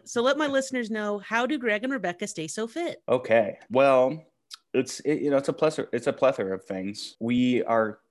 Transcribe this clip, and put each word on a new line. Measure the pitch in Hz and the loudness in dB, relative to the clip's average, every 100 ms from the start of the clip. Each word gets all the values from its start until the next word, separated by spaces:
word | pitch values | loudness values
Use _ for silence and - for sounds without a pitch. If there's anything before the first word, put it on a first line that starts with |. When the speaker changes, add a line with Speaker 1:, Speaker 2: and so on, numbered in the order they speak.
| - | -6
Speaker 1:
so | 240 | 0
let | 247 285 | 2 2
my | 302 | 2
listeners | 269 269 254 220 | 0 0 -4 -4
know, | 220 208 208 | -4 -4 -4
how | 190 220 247 | -2 -2 0
do | 294 | -2
Greg | 233 208 | 0 -2
and | 254 | -2
Rebecca | 269 180 175 208 | -4 -4 -4 -8
stay | - 156 | -8 -8
so | - 226 | -6 -6
fit? | 320 339 - - | -6 -6 -8 0
Speaker 2:
Okay. | 123 - 113 101 - - | 0 4 2 2 -4 -2
Well, | 120 139 131 127 160 - _ _ - _ | 4 6 6 4 0 -12 _ _ -20 _
it's, | - 127 - | -2 -2 -4
it, | - 151 | -2 -2
you | 147 | 2
know, | 139 | 0
it's | 139 | 0
a | |
plethora, | 147 156 151 - | 0 0 0 -4
it's | 120 131 | -4 -2
a | |
plethora | - 131 131 98 | 2 2 2 -2
of | 95 | -4
things. | - 95 95 104 - - | -6 -8 -6 -8 -14 -8
We | 113 123 123 120 | -2 2 4 2
are | - 113 110 104 _ | 2 2 2 -4 _